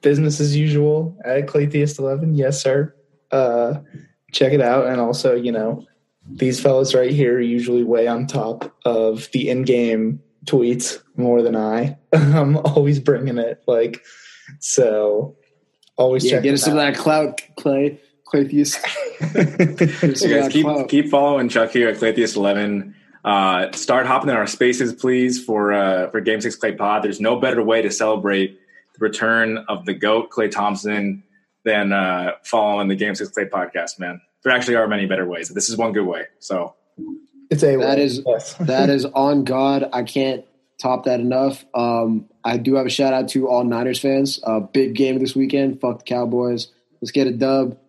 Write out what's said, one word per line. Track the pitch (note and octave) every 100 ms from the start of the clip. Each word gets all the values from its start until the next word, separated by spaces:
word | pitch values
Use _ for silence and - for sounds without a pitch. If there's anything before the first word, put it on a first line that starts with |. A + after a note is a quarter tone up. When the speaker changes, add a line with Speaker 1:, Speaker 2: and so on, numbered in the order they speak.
Speaker 1:
Business | C#3 D3 D#3 D3
as | D3 D3
usual | D3+ D3 D3 D3+ E3 -
at | A#2+ C3 C#3+
Claytheist | D3+ C#3+ D3 D3 D3
eleven. | C3+ C#3 D#3+ D3+
Yes, | C3+ C#3+
sir. | C3 C3+ D3+ _ _ _ _
Uh, | C3+ B2+ A#2+ A#2+ D3 - - - _ _
check | - C3
it | C#3+
out. | A#2+ B2+ B2+
And | B2+
also, | A#2 A#2+ C3
you | A#2+ A#2+
know, | A2+ A2 - - _ _ _ -
these | - C3 B2
fellas | C#3 C3 C3
right | C3 B2+
here | C#3+ B2+ B2
are |
usually | A#2+ A#2+ A#2+ A#2+ A#2
way | A#2 A#2
on | A#2 C3+
top | C#3 A2 A#2 - _ B2+
of | A#2 A2 A2 -
the | - C#3
in-game | B2+ C3 B2 A#2+ A2 A2 - _ _ -
tweets | C#3 A#2+ A#2+ - - _ -
more | B2 A#2+
than | A#2 A2+
I. | G#2+ A2 C3+ C#3+ _
<laughs> |
I'm | D#3+ C#3+ D#3 C#3+ D3+
always | D3+ D3 C#3+ D3
bringing | C3 C3 C3+ A#2+
it. | A#2 A#2+ -
Like, | A#2+ A#2 A#2 - - - - - C#3
so | - - B2 G#2+ G#2+ G#2 C#3 - _ _ _ _ _ -
always | B2+ C3 B2+
Speaker 2:
Yeah, |
Speaker 1:
check | C3
Speaker 2:
get | C3+
Speaker 1:
it | C#3
Speaker 2:
us |
some | D#3
of | D3+
Speaker 1:
out. | C#3+
Speaker 2:
that | D3
clout, | D#3 D#3 D3 C3 - -
Clay. | D#3 C#3 C#3+ C#3+ _ _ _
Claytheist. | D3 C#3 D3 C#3+ - - D5 - -
Speaker 1:
<laughs> | D#3 - E3 - E3+ - D#3+ -
Speaker 2:
Get | D#3+
us | C3+
some | F3
Speaker 3:
You | C#3+
Speaker 2:
of |
Speaker 3:
guys | C3+
Speaker 2:
that |
Speaker 3:
keep, | D3 D3
Speaker 2:
clout. | D3 B2+
Speaker 3:
keep | C#3+ D3
following | C#3+ C#3+ C#3+ B2
Chuck | A2+ A2+
here | B2+ A#2
at | G#2
Claytheist | A2+ A2 A2 -
eleven. | G2 G2+ G#2 G2+ G2 - _ _ -
Uh, | G2 F#2+ F#2 -
start | - - B2+ B2
hopping | B2+ C#3+
in | A#2+
our | G#2
spaces, | - B2 B2 B2
please, | A#2 C3 B2+ B2+ B2+
for, | - G#2+ G2+
uh, | G2+ G2 F#2 F#2
for | A2
Game | G2+ A2
Six | A2 -
Clay | A2
Pod. | G2+ G2+ G#2+
There's | G#2 F#2+
no | G#2+ A#2+
better | C3 A#2
way | G#2+ A2+
to | G#2+
celebrate | F#2+ A2 G#2+ G2+ G2 F#2+ - _ _ _
the | _
return | A2 G#2+ A2+ A2+ A2+ A2 G#2+
of | G2+ F2+
the |
goat, | F#2+ G#2 A2 A2+
Klay | - G#2+
Thompson, | G#2+ G#2 G2 G#2 G#2 G2+ G2 _ _ _ _ A2+
than, | G#2+ G2+
uh, | G2 F#2 F#2 F2+ -
following | - A#2 G#2 G2+ G2
the | G2
Game | G#2 F#2+
Six | G2+
Clay | - G2
podcast, | G2 F2 F2+ E2 -
man. | F2 F2+ _ _
There | C3
actually | C3 B2 A#2+
are | A2
many | G#2 F#2+
better | F#2+ F2+
ways. | F2 E2+
This | F#2 G2
is | A2+
one | A2+
good | G#2 F#2+
way. | E2+ - _
So | - F#2 F2 - _ - - - _ - -
Speaker 1:
It's | D3
a | D3 C3+
Speaker 2:
That | C3 C#3
is, | C#3+ B2 C3
Speaker 1:
yes. | A#2 -
<laughs> | -
Speaker 2:
that | E3 C3 C#3
is | C#3
on | C3+ C3+ C#3 D3
God. | C3+ C3 C3+ C#3 C3+
I | B2+
can't | A2+ - C3+ B2+ - _ _ _
top | C3 B2+
that | C3 B2
enough. | A#2+ B2+ C3+ C3+ - A#2+
Um, | A#2+ A#2 A2+ A2 - _ A#2
I | A#2
do | A#2+ C3+
have | B2+
a |
shout | - C3+
out | C3 B2+
to | C#3 C3
all | B2 B2
Niners | A#2 B2 B2+
fans. | C#3 C3+ C#3 C3+
Uh, | A2+ A2
big | G2 C3+ C3 A2
game | C3+ C3
this | C3 C3+
weekend. | C3+ C#3+ C3+ C3
Fuck | B2+ A#2+
the | -
Cowboys. | B2 A#2+ B2 B2 A#2+ - _ _ _
Let's | A#2
get | C#3 C3+
a |
dub. | A#2 C3+ C3+ C3 A#2